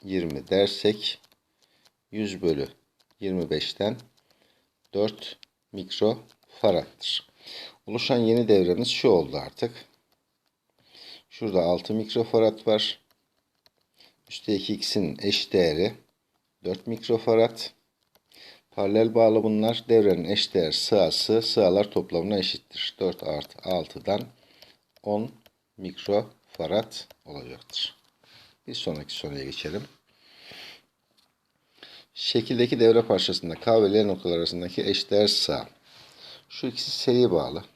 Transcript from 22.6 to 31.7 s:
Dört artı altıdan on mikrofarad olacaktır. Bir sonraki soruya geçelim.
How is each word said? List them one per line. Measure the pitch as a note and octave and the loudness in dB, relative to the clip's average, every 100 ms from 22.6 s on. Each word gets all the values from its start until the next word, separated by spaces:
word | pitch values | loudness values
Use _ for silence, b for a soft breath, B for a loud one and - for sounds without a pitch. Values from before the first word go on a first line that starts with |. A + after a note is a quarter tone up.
| - - - - | -12 -12 -10 -4
Dört | F#2+ E2+ | -4 -4
artı | - D2+ - - - | -6 -8 -8 -12 -4
altıdan | F2+ D2+ - - G2+ A#2+ b b b b b _ _ | -4 -4 -8 -4 -4 -4 b b b b b _ _
on | G#2 G#2 A#2 - _ _ _ - | -4 -4 -4 -10 _ _ _ -16
mikrofarad | F#2+ - - G2+ A2+ _ _ - D#2 G2+ A2+ - - _ | -14 -10 -2 -2 -2 _ _ -10 -4 -4 -4 -10 -18 _
olacaktır. | - C#3+ B2 B2+ - - - - _ _ b b b b - | -18 -16 -16 -18 -14 -10 -10 -10 _ _ b b b b -14
Bir | |
sonraki | - - D2+ C#2+ | -8 -8 -8 -10
soruya | - D#2 C#2 | -12 -10 -10
geçelim. | C2+ C2+ D2+ F#2+ C#3+ _ _ B B B B B B B _ _ _ _ _ _ _ _ _ | -10 -10 -8 -8 -10 _ _ B B B B B B B _ _ _ _ _ _ _ _ _